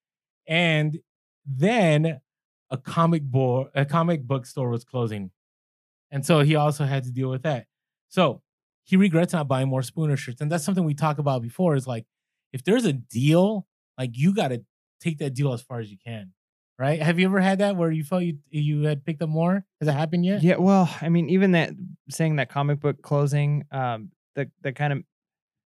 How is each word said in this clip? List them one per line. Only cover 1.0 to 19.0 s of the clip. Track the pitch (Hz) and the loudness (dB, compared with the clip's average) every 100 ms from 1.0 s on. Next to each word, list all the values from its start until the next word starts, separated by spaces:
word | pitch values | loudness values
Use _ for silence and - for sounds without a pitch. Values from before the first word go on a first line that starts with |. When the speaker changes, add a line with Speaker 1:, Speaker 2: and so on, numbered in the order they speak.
| _ _ _ _ | _ _ _ _
Speaker 1:
then | 143 131 180 240 170 151 160 135 _ _ _ _ - | -10 0 2 4 4 4 2 -4 _ _ _ _ -12
a | 151 | -12
comic | - - 165 165 | -6 0 2 2
bo-, | 143 131 131 123 135 | 0 0 2 0 -2
a | 139 | -2
comic | 143 165 175 165 | 0 0 0 -2
book | 123 135 123 | -2 -6 -6
store | - 123 | -6 -4
was | 117 | -4
closing. | - 127 117 107 95 _ _ _ _ _ _ _ _ | -6 -4 -4 -4 -10 _ _ _ _ _ _ _ _
And | 139 | -6
so | 143 160 | 2 4
he | 147 | 4
also | 151 151 147 | 4 2 0
had | 139 139 | -2 -2
to | 127 | -4
deal | 123 131 | -6 -4
with | 127 | -4
that. | 156 127 - _ _ _ _ | -4 -6 -8 _ _ _ _
So | - 160 - _ _ _ _ | 2 2 0 _ _ _ _
he | - 190 | 0 4
regrets | 202 160 175 | 4 4 0
not | 180 143 | -2 -2
buying | 131 135 | 0 0
more | 131 | -2
Spooner | 127 - 156 135 | -4 -4 -2 -2
shirts. | - 120 | -4 -8
And | 151 | -4
that's | 170 | -4
something | 170 190 | -2 -2
we | 160 | 0
talked | 147 156 147 | 0 -2 0
about | 143 131 | -2 -2
before | 117 - 180 139 | -4 -2 0 0
is, | 131 | -2
like, | 113 - _ _ _ _ | -10 -10 _ _ _ _
if | 135 | -8
there's | - 247 | 0 2
a | 220 | 2
deal, | 135 - 117 143 165 196 220 - _ _ - | -2 -4 0 4 6 4 0 -8 _ _ -10
like, | 131 | -8
you | 117 165 | 0 0
gotta | 202 147 123 - _ _ _ | 0 -2 -4 -10 _ _ _
take | 170 151 | -6 -4
that | 147 | -6
deal | 127 143 | -2 -2
as | 120 | -4
far | - 123 | -8 -12
as | 104 | -12
you | 101 | -14
can, | 117 113 95 _ _ _ _ - | -14 -14 -14 _ _ _ _ -4
right? | 135 156 | -2 0
Have | 151 170 | 0 2
you | 185 | 2
ever | 196 | 2
had | 190 196 | 2 2
that | 202 190 | 0 0
where | 165 | 0
you | 160 | -2
felt | 147 185 | -2 -4
you, | 170 147 _ | -4 -6 _
you | 151 147 147 | -4 -2 0
had | 151 147 | 0 -2